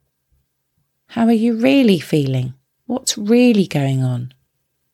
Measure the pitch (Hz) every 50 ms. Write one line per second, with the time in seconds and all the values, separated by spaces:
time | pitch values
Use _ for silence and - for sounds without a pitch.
0 | _ _ _ _ _ _ _ _ _ _ _ _ _ _ _ _ _ _ _ _
1 | _ _ - 233 226 226 233 214 220 240 226 220 226 262 277 277 262 220 196 147
2 | - - - 151 139 135 131 127 127 131 127 - _ _ _ _ _ - 240 254
3 | - - - 226 208 202 233 240 247 247 233 208 175 - - 147 139 139 135 131
4 | 131 127 123 120 123 127 - _ _ _ _ _ _ _ _ _ _ _